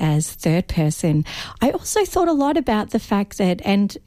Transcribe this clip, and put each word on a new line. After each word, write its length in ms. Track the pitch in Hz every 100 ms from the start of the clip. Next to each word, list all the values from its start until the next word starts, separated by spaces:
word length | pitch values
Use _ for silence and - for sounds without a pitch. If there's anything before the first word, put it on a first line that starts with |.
as 320 | 156 151 156
third 340 | - 160 170 -
person. 560 | - 151 - 170 151 151 - - -
I 100 | 247
also 340 | 349 - -
thought 240 | 359 359 339
a 40 |
lot 240 | 294 277 311
about 340 | 254 214 202
the 80 | 220
fact 400 | - 202 202 -
that, 220 | 185 180
and, 320 | - 202 202 -